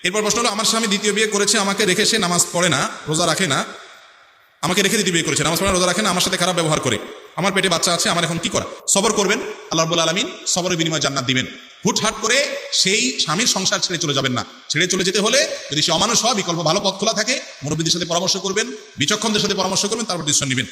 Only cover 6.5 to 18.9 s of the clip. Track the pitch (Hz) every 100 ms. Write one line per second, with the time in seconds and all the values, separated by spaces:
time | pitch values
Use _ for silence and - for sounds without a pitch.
6.5 | 175 160 147 135 107 - - - - 190
7.5 | 190 185 170 185 170 220 175 165 170 262
8.5 | 147 - - - 202 214 214 196 220 -
9.5 | - - 165 165 170 160 170 302 - -
10.5 | - 175 180 165 160 135 139 123 131 117
11.5 | - - - 202 269 220 214 233 254 285
12.5 | 269 - - 190 214 247 - - 156 233
13.5 | 208 185 196 - 170 156 135 131 123 101
14.5 | - - 147 180 185 180 208 202 254 311
15.5 | - - 143 147 165 202 226 214 240 175
16.5 | 165 160 180 196 190 214 208 214 277 -
17.5 | - 135 156 160 170 170 175 180 196 190
18.5 | 190 233 - -